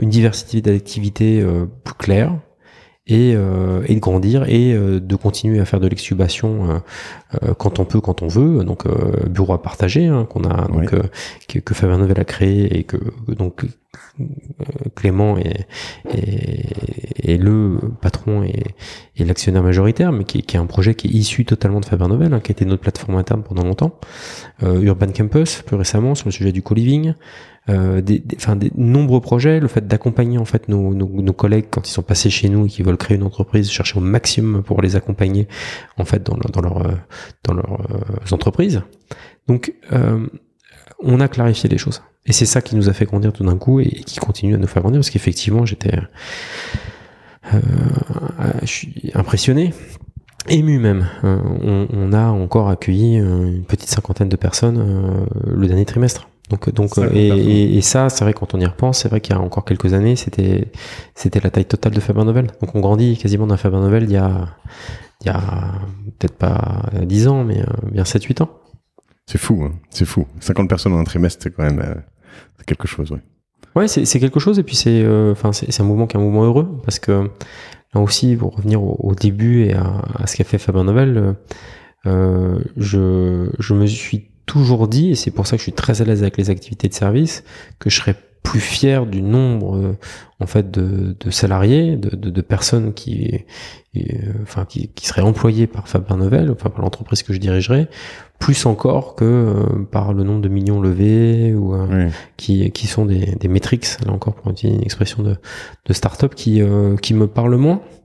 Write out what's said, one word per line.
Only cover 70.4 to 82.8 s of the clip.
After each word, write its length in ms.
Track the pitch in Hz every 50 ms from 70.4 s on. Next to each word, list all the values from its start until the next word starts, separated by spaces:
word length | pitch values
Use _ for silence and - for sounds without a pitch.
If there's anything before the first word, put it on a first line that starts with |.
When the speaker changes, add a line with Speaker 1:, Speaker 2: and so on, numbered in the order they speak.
Speaker 2:
Cinquante 280 | - - 92 - 98 90
personnes 240 | 101 87 - 101 92
en 60 | 82
un 60 | 82
trimestre, 360 | - - 87 87 87 - -
c'est 140 | - - -
quand 80 | - 78
même, 160 | 73 73 71
euh, 160 | - - 78 78 73 _ _ _ _ - - - - _ _ _
c'est 80 | -
quelque 220 | - 73 - - 95
chose, 240 | - - 76 76 76
ouais. 100 | 71 - _ _ _ _ _ _ _ - _ -
Speaker 1:
Ouais, 100 | 165 202
c'est, 180 | 214 - - -
c'est 140 | - - 127
quelque 220 | 127 135 - 151
chose, 180 | 139 202 214 196
et 60 | 165
puis 100 | - 131
c'est, 300 | 123 - 120 117 113 110
euh, 260 | 110 110 107 107 104
enfin, 220 | 101 101 - 107 101
c'est, 180 | - - -
c'est 120 | - - 101
un 40 |
mouvement 220 | 101 104 110 117 113
qui 80 | -
est 40 | 104
un 40 | 104
mouvement 180 | 104 104 107 110
heureux, 380 | 117 117 139 165 185 165 127 120
parce 160 | 117 - -
que 320 | - - 101 98 98 101 101 - - - - - - - - - _ _ -
là 60 | 104
aussi, 340 | 104 101 - - - 127 120
pour 220 | 117 120 95 -
revenir 260 | 101 98 107 107 107 101
au, 140 | 98 - -
au 160 | - 98 95
début 520 | 95 - 104 98 101 110 120 120 120 113
et 80 | 101 98
à, 280 | 95 92 92 98 101 - - -
à 100 | - -
ce 100 | - -
qu'a 60 | - 92
fait 160 | - - 101
Faber 240 | - - 95 95 92
Novel, 340 | 98 104 123 135 135 123
euh, 160 | 110 101 98 98 - - - - - - - - - - - _ _ -
euh, 520 | 95 95 92 92 92 92 92 92 92 92 - - - -
je, 720 | -